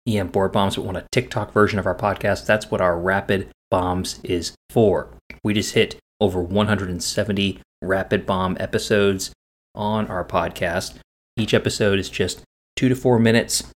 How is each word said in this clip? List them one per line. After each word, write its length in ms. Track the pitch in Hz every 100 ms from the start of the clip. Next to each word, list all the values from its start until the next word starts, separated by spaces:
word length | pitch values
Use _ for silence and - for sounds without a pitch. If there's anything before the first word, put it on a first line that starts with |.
| -
E 100 | 107
M 120 | 87
Board 240 | 101 -
Bombs 240 | 110 98 98
but 80 | 98
want 100 | 90
a 100 | -
TikTok 400 | - 123 117 104
version 280 | 110 104 98
of 60 | 92
our 100 | 90
podcast, 500 | 104 95 104 95 -
that's 260 | 107 -
what 80 | 104
our 180 | 92 85
Rapid 520 | 90 98 - 98 - - -
Bombs 520 | 92 90 90 90 -
is 300 | - 90 80 - -
for. 400 | 123 107 82 69 - - -
We 100 | 110
just 200 | 104 101
hit 240 | 113 98 - _ -
over 200 | 104 90
one 260 | 87 98 107
hundred 220 | 101 92
and 140 | 87
seventy 560 | - - 104 98 98 92 - -
Rapid 440 | 90 95 92 101 -
Bomb 300 | 92 92 87
episodes 680 | 95 107 - 107 101 95 - - _ _ _ -
on 320 | 104 107 101
our 160 | 92
podcast. 680 | 87 92 85 - 87 87 - - _ _ _ -
Each 180 | 107
episode 460 | 117 - - 107 98
is 100 | 92
just 340 | - 92 - - _ _ -
two 140 | 127
to 60 | 127
four 240 | 131 120
minutes, 460 | 113 113 - - -